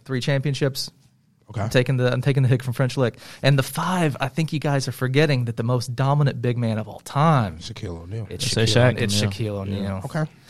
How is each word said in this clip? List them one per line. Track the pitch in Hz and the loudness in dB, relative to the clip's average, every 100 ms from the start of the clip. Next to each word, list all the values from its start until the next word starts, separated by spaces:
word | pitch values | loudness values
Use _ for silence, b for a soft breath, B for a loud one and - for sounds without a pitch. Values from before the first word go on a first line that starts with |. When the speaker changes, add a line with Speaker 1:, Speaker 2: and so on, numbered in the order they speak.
Speaker 1:
three | - 131 | -6 -4
championships. | 147 139 147 135 143 135 - _ _ _ _ _ - | -2 -2 -2 -2 -2 -4 -10 _ _ _ _ _ -10
Speaker 2:
Okay. | - | -6
Speaker 1:
I'm | 107 | 0
taking | 135 123 131 | 2 2 2
the, | 123 | 0
I'm | 127 | 0
taking | 143 139 | 0 2
the | 127 | 4
hick | 135 | 2
from | 127 | 0
French | 117 127 - | -2 -2 0
Lick. | 120 - B B | -2 -2 B B
And | 135 139 | 2 2
the | |
five, | - 147 170 185 156 117 | 0 -2 -2 0 0 0
I | 135 | -4
think | - 156 | -2 -2
you | 151 | -2
guys | 151 139 131 | 0 -2 -2
are | |
forgetting | - 127 131 156 131 | -4 0 2 4 2
that | 117 113 | -2 -2
the | |
most | 117 123 117 | 0 0 -2
dominant | 117 135 147 139 123 | -2 2 4 2 2
big | 123 120 | 2 2
man | 117 110 | 2 0
of | 104 | -4
all | - | -10
time | - 139 160 143 101 80 | -6 2 4 4 2 -4
Speaker 2:
Shaquille | 85 113 95 85 | -12 -10 -10 -10
O'Neal. | 85 113 110 | -10 -10 -10
Speaker 1:
It's | - - | -6 -2
Speaker 3:
Say | 110 | 2
Speaker 1:
Shaquille, | 113 120 123 | 4 6 4
Speaker 3:
Shaq, | 107 | 4
Speaker 1:
it's | 113 104 | 0 0
Speaker 3:
yeah. | 104 | 0
Speaker 1:
Shaquille | 98 107 101 | -2 -4 -4
O'Neal. | 98 98 98 95 - | -4 -4 -4 -6 -6
Speaker 2:
Okay. | 156 156 B | -4 -6 B